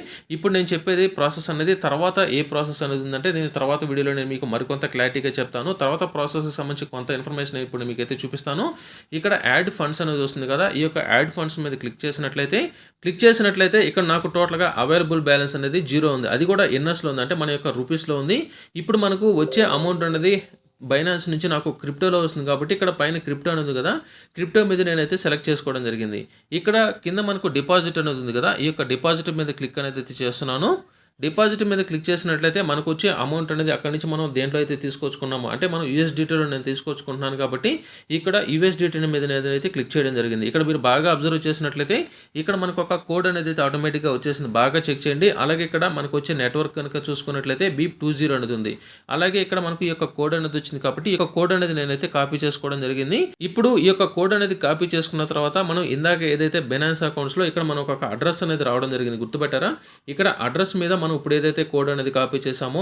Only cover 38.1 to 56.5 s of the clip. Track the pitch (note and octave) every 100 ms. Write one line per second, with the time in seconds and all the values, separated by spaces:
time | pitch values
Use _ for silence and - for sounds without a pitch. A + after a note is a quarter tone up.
38.1 | D#3+ F#3 G3+ - D#3 F#3 E3 F3 D#3+ D#3
39.1 | D3 C#3+ C#3 C#3 C#3 F#3 C3+ A#2+ D#3 C3+
40.1 | B2 A#2 A2 A2 D#3+ D#3 D3+ B2 C3 E3
41.1 | D3+ D#3 D#3+ D#3 D#3 D3+ C#3+ C#3+ A#3+ E4+
42.1 | - - D3+ D#3 G3 F3+ F3+ E3+ F3+ -
43.1 | E3+ F#3 F3 D#3+ D#3 C#3 D3 D3+ D3 D3+
44.1 | B2 D3 C#3+ C3 A2+ C3 D#3+ D#3 C#3 D3
45.1 | C#3+ G3 - C#3 E3 E3 E3 F3+ D3 C#3+
46.1 | D3 C#3+ D3+ B2 D3+ D3+ D#3 C#3+ C#3+ C#3+
47.1 | C#3+ - C#3 C3 C3 F#3+ C#3+ E3 - D3+
48.1 | C#3 D3+ C3 A#2+ A#2 G#2+ G#2+ - - -
49.1 | D3 F#3 G3 F#3 F#3 E3+ E3+ F3 E3 D#3+
50.1 | - D3+ E3 D#3 D3 - C#3 C#3 - F3+
51.1 | F3+ E3 E3+ F3 F#3 F3 D#3 C#3+ C#3 E3+
52.1 | C#3+ C#3+ D3 D3 - C#3 C#3+ C3 C3+ C3+
53.1 | A3+ F4+ - F3 E3+ A#3 A3 F3 F#3+ F#3
54.1 | F3 F#3+ G#3 G3+ F#3+ C#3 D#3 F3 E3 D#3+
55.1 | D#3 D3+ D3+ D3 F#3 F3+ E3+ D#3 C3+ D#3+
56.1 | E3+ D#3+ D3+ D#3